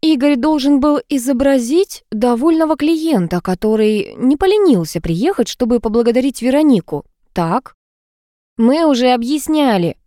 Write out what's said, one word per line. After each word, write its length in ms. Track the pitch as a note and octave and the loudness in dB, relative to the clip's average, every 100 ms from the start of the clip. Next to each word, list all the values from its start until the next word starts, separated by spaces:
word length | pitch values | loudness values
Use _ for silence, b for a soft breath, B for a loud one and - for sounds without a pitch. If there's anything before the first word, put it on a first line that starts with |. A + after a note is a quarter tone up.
«Игорь 360 | D#4+ D#4 C#4+ C#4+ | 0 2 2 0
должен 440 | C#4 D4+ C4+ C#4+ | 0 0 2 2
был 180 | D4 D4 - | 2 0 -2
изобразить 920 | C#4+ A#3+ B3+ C#4 C#4 A#3 D#4+ G4+ - _ | -4 -2 0 2 0 0 -2 -2 -6 _
довольного 640 | G#3+ A#3+ A#3+ D4+ D#4+ D#4+ D#4 | -2 0 2 2 2 0 0
клиента, 680 | D4 E4 D#4+ C4+ E3+ F3 | 0 0 0 0 0 -4
который 720 | - F3+ A3 A3 G#3+ G#3+ - | -4 -2 0 2 2 0 -4
не 240 | - B3+ C#4+ | -4 -2 0
поленился 640 | F#4+ G#4 G4 G#3+ D#3+ F3 | 2 2 4 2 0 -6
приехать, 460 | E3 E3 C#4 G4 A#3 | -4 -2 -2 -2 -4
чтобы 300 | - A#3+ A#3+ | -2 -2 0
поблагодарить 640 | A3+ A3 A#3 A#3+ C4 - | 0 0 0 0 -2 -2
Веронику. 640 | A#3+ C4+ D#4 A#3 - D3 - _ _ | -2 2 4 2 0 -10 -12 _ _
Так?» 400 | - E3 G#3 - _ _ _ _ _ _ _ _ - | -6 -2 -4 -6 _ _ _ _ _ _ _ _ 0
«Мы 300 | A3+ D4 D#4+ | 2 2 2
уже 260 | B3+ B3+ | 2 2
объясняли» 840 | B3 A#3 D4+ - D#4 C#4 G3+ E3+ - | 0 -2 -4 -2 0 2 2 -2 -6